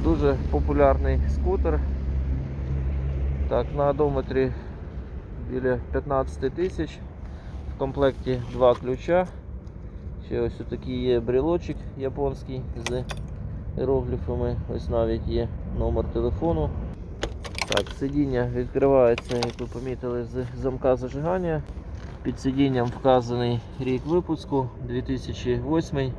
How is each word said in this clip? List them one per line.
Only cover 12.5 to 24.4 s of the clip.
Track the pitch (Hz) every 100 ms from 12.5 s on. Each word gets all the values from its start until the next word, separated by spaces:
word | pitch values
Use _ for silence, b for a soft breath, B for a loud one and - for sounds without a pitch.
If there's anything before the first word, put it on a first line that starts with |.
| 127 127 120 117
з | 123 123 - - - - - - -
іерогліфами. | 127 135 123 123 - 123 120 117 -
Ось | 117 -
навіть | 117 113 113 117
є | 117 113 - - -
номер | 113 113 110
телефону. | 117 120 - 165 160 143 - - - - - - - - - -
Так, | - 156 -
сидіння | 139 143 139 127 123
відкривається, | 120 123 135 139 135 120 117 - 123
як | 120 113
ви | 120
помітили, | 123 131 120 123 120
з | 117 123 123 123
замка | 131 127 139 127
зажигання. | 123 139 160 185 175 156 - - - - - -
Під | 127 127
сидінням | 139 131 139 127 120
вказаний | 110 135 127 120 120 120 117 - -
рік | 127 127 147
випуску, | 175 175 156